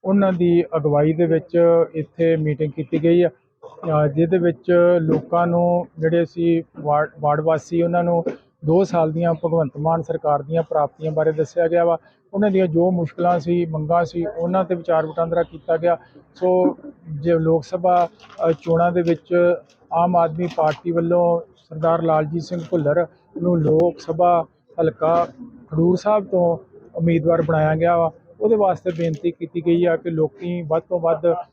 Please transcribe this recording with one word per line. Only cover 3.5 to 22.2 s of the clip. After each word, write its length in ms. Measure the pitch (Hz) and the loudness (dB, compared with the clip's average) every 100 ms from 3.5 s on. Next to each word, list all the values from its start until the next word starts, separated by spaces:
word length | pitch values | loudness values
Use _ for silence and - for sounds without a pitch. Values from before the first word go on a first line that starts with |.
| _ - - 170 151 151 | _ -20 -12 -2 0 0
ਜਿਹਦੇ 300 | 143 165 185 | 0 0 2
ਵਿੱਚ 340 | 170 165 - 175 175 175 | 0 -2 0 4 4 4
ਲੋਕਾਂ 480 | 160 165 - 170 175 | 2 -2 0 0 2
ਨੂੰ 400 | 170 175 175 170 160 | 2 2 0 -4 -4
ਜਿਹੜੇ 260 | 160 170 | 0 0
ਸੀ 380 | 165 175 170 165 160 - | -2 -2 0 0 -4 -8
ਵਾਰਡ, 300 | 147 147 151 151 | -2 0 -2 -2
ਵਾਰਡ 220 | 147 147 | -2 0
ਵਾਸੀ 400 | 156 156 - 170 | 0 -2 -2 -2
ਉਹਨਾਂ 220 | 170 175 | 0 0
ਨੂੰ 200 | 175 170 165 - _ _ | 0 0 -2 -10 _ _
ਦੋ 180 | 156 170 | 0 2
ਸਾਲ 280 | 190 175 160 | 2 0 0
ਦੀਆਂ 220 | 160 170 | 0 -2
ਭਗਵੰਤ 380 | 160 165 165 143 143 | -2 -2 -2 -2 -4
ਮਾਨ 240 | 156 165 | -2 -2
ਸਰਕਾਰ 400 | 160 160 147 147 | -4 -4 -2 -2
ਦੀਆਂ 220 | 139 165 | -2 -4
ਪ੍ਰਾਪਤੀਆਂ 480 | 160 156 143 - 160 | -2 -2 -2 -4 -6
ਬਾਰੇ 200 | 156 156 | 0 0
ਦੱਸਿਆ 360 | 156 151 175 165 | 0 -4 -2 0
ਗਿਆ 180 | 170 | 2
ਵਾ। 120 | 170 165 _ _ _ | 2 -2 _ _ _
ਉਹਨਾਂ 180 | 196 208 | -2 0
ਦੀਆਂ 160 | 190 185 | 2 2
ਜੋ 240 | 160 180 | 2 2
ਮੁਸ਼ਕਲਾਂ 480 | 180 160 - 175 175 | 0 -4 -2 0 0
ਸੀ, 260 | 156 175 | 0 -2
ਮੰਗਾਂ 400 | 165 156 151 170 | -2 -6 0 0
ਸੀ, 200 | 170 175 | 0 -4
ਉਹਨਾਂ 380 | 160 165 175 190 | -6 -4 -2 -2
ਤੇ 120 | - | -2
ਵਿਚਾਰ 300 | 175 170 160 | -4 0 0
ਵਟਾਂਦਰਾ 380 | 156 156 165 170 | 0 -4 -2 -2
ਕੀਤਾ 340 | 165 160 170 165 | -4 -8 -4 -2
ਗਿਆ। 200 | 170 165 - - _ | 0 -2 -6 -20 _
ਸੋ 420 | - 180 185 185 - 294 - 165 147 | -4 0 2 0 -2 -18 -20 -14 -6
ਜੇ 180 | 165 165 | -2 0
ਲੋਕ 240 | 160 165 | 2 0
ਸਭਾ, 460 | 135 185 180 180 170 _ - - 165 | -2 -2 2 2 0 _ -20 -4 -2
ਅ, 20 | |
ਚੋਣਾਂ 400 | 160 165 165 175 | -2 0 0 2
ਦੇ 100 | 175 | 0
ਵਿੱਚ 540 | 170 165 _ 175 175 170 - _ _ | 0 -2 _ 2 2 0 -6 _ _
ਆਮ 220 | 165 175 | -2 2
ਆਦਮੀ 340 | 175 170 156 175 | 2 0 -2 -6
ਪਾਰਟੀ 360 | - 156 147 175 | 0 0 0 -2
ਵੱਲੋਂ 500 | 170 170 175 175 170 165 _ | -2 0 2 2 0 -4 _
ਸਰਦਾਰ 440 | _ 160 165 165 | _ -4 0 0
ਲਾਲਜੀਤ 400 | 165 156 | 2 0